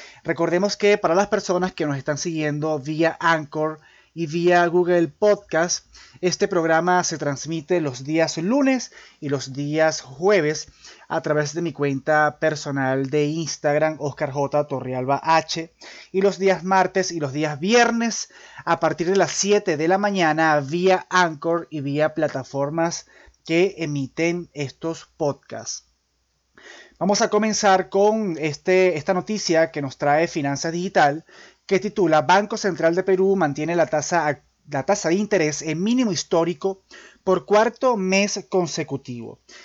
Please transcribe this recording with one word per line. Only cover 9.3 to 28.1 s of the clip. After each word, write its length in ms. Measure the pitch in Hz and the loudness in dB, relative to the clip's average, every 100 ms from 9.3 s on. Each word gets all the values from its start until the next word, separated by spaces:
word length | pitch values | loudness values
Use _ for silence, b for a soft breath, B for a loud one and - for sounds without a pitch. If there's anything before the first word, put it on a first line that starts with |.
| 139 127 | -4 -6
días 480 | 131 143 156 160 151 | -8 -4 0 0 0
jueves 680 | - 131 185 208 151 151 - B B B B | -8 -2 2 2 2 -2 -8 B B B B
a 140 | 165 | -4
través 320 | 156 151 147 | -2 0 -2
de 80 | 151 | -4
mi 100 | 170 | -6
cuenta 680 | 139 143 135 143 151 151 147 | -2 -2 -2 0 2 2 0
personal 680 | 156 151 151 139 131 135 135 | -2 -2 -4 -2 0 0 0
de 160 | 147 147 | 0 0
Instagram, 720 | 160 156 - 151 147 156 156 | -2 -6 -4 0 2 0 -2
Oscar 320 | 143 - 147 | -6 -6 -6
J 360 | 135 139 147 147 | -2 -2 0 -2
Torrealba 520 | 131 127 127 127 139 | -4 -6 -4 -2 -2
H, 500 | 156 165 160 - 165 _ B B B | 2 2 2 -6 -8 _ B B B
y 100 | 185 | 0
los 180 | 196 170 | 2 2
días 240 | 190 180 | 2 2
martes 480 | 175 190 180 190 180 | 2 2 2 0 -2
y 80 | 170 | -4
los 100 | 143 | -4
días 280 | 135 156 147 | -2 -4 -2
viernes 720 | 180 240 233 233 233 - - B B B B | 2 4 4 2 -2 -4 -10 B B B B
a 160 | 165 | 0
partir 280 | 160 151 170 | 0 0 0
de 60 | 196 | 2
las 140 | 160 | 2
siete 460 | - 196 208 202 151 | 0 2 2 2 0
de 100 | 160 | 2
la 100 | 190 | 2
mañana 600 | 208 196 165 156 160 151 | 2 2 2 2 2 2
vía 480 | 135 170 185 185 - | 0 0 2 2 2
Anchor 580 | 185 175 151 170 170 165 | 2 2 0 -2 -2 -4
y 100 | 156 | -8
vía 340 | 139 143 151 | -4 0 0
plataformas 960 | 156 151 143 127 139 139 165 165 170 - b b b - | 0 -4 -4 -8 -4 -4 -2 -2 -4 -12 b b b -2
que 300 | 165 190 190 | 0 0 0
emiten 720 | 160 147 131 - 165 175 170 | -4 -4 -4 -2 -2 -2 -6
estos 560 | 139 139 - 165 165 - - | -8 -10 -8 -8 -8 -12 -4
podcasts. 680 | 151 135 - 110 - - - _ _ _ _ _ _ _ B B B B | -4 -4 -10 -14 -12 -12 -16 _ _ _ _ _ _ _ B B B B
Vamos 240 | 190 - | 0 0
a 80 | 214 | 2
comenzar 600 | 214 214 208 208 190 185 | 2 0 0 4 2 2
con 480 | 190 208 | 2 2